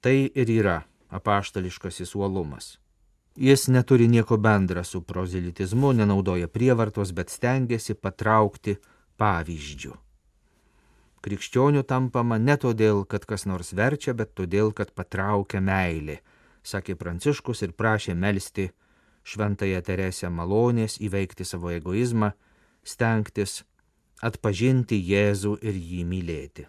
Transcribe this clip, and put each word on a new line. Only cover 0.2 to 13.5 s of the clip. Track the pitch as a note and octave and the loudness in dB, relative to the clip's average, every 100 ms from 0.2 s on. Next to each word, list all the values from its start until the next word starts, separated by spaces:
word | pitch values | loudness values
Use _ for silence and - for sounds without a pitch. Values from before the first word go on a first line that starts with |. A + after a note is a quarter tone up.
| C3+ | 2
ir | - A#2 | 0 2
yra | A2+ G2+ E2 C#2+ _ _ | 4 2 0 -6 _ _
apaštališkasis | F#2+ G#2+ G2+ G2 G2+ F2+ - F#2+ - F2+ G2+ | -6 0 0 0 -6 -8 -8 -12 -10 -10 -4
uolumas. | G2 F#2+ D#2+ C2 - - _ _ _ _ _ - | -4 -2 -6 -10 -16 -20 _ _ _ _ _ 0
Jis | C3 C3+ - | 4 6 6
neturi | B2+ A#2+ B2+ A#2 | 4 6 6 8
nieko | A#2+ A2 A2+ | 6 4 4
bendra | G#2+ G#2 F#2 F2+ | 4 4 2 -2
su | F2+ F#2+ | -6 -10
prozelitizmu, | E2+ F2+ F#2 F2+ F2 E2+ F#2+ A2+ C#3 | -8 -6 -4 -4 -6 -6 -2 2 2
nenaudoja | B2 G#2 G2 F#2+ F2+ F2 | 4 4 4 2 0 -2
prievartos, | - B2 A#2+ A2 G#2 F#2+ | 0 2 4 2 -2 -4
bet | F2 F2+ | -4 -8
stengiasi | - A#2+ C3 B2 A#2 - | -4 -2 0 0 -4 -4
patraukti | G#2+ F#2+ - A2 A2 G#2+ - - G2+ _ _ _ _ | -6 -6 -4 2 4 4 0 -6 -6 _ _ _ _
pavyzdžiu. | G#2+ F2 E2 E2 D2 D2 C2 - _ _ _ _ _ _ _ _ _ _ _ _ | 0 0 -4 -8 -10 -12 -14 -16 _ _ _ _ _ _ _ _ _ _ _ _
Krikščionių | - G2+ - B2 C#3 D3 | -8 -8 -2 2 4 4
tampama | C3 B2+ B2+ A#2+ A#2+ A2+ | 2 -2 0 0 0 2
ne | A#2+ C#3+ | 2 2
todėl, | B2+ A2 G#2+ G#2 | 2 4 4 4
kad | G2 G#2 - | 0 -6 -6
kas | G#2 | -6
nors | - | -4